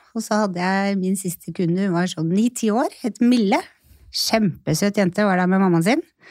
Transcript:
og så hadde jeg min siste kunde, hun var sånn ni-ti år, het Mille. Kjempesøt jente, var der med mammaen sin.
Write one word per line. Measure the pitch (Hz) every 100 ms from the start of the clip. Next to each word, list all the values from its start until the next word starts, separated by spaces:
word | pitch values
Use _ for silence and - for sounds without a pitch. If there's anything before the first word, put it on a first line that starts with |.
| _
og | 226 220
så | 214
hadde | 208 175
jeg | 180 196 202 196
min | 185 190
siste | 185 - - 165
kunde, | 170 180 196
hun | 170
var | 180
sånn | 160 160
ni-ti | 190 240 247 220
år, | 214 320 -
het | 240 -
Mille. | 240 247 196 277 - _ _ - -
Kjempesøt | - - 226 208 135 - 156 202 202
jente, | 185 180 208
var | 180
der | 180
med | 190
mammaen | 190 170 170
sin. | 302 - _ -